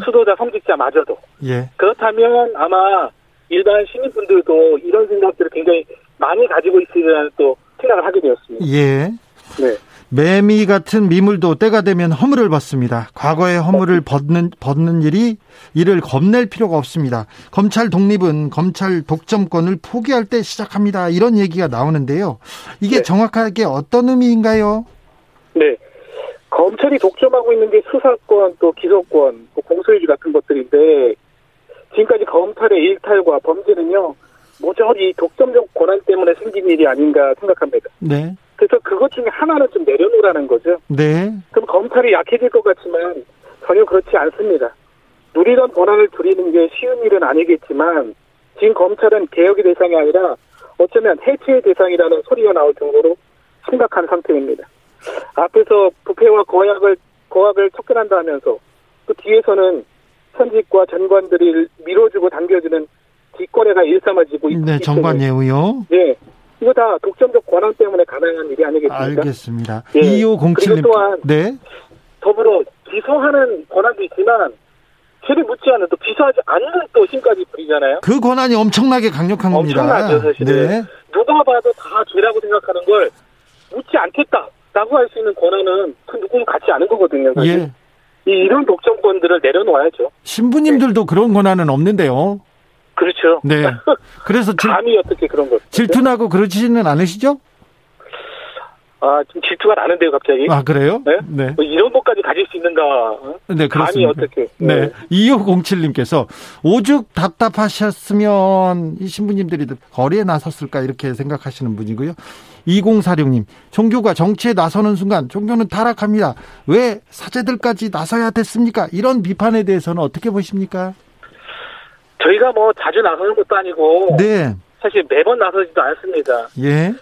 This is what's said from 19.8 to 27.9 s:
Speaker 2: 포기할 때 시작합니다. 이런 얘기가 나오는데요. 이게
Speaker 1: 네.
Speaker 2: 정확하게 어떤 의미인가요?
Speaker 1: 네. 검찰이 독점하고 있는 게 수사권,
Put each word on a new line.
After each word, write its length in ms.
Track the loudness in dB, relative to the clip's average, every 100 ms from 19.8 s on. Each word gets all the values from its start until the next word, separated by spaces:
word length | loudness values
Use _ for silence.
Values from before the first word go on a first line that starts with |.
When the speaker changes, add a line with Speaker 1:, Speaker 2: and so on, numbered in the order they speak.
Speaker 2:
포기할 440 | -6 -8 -2 -2 -2
때 180 | -4
시작합니다. 680 | -4 -8 -8 -4 -2 -2 -2
이런 300 | 0 2 2
얘기가 280 | 0 -2 -4
나오는데요. 680 | -2 -2 -2 -2 -4 -4 -6 -14 -20 -20 -8
이게 180 | -2 0
Speaker 1:
네. 40 |
Speaker 2:
정확하게 640 | 2 0 0 0 -2 -2 -2
어떤 440 | -4 -2 0 2
의미인가요? 760 | 2 2 2 2 0 0 -2 -8 _ _ _ _ _ _ 0
Speaker 1:
네. 220 | 0 0 -8 -20 -20 -16 -16 -18 _
검찰이 480 | 0 0 2 0 2
독점하고 520 | 0 2 2 2 2
있는 180 | 2 2
게 100 | 2
수사권, 680 | 0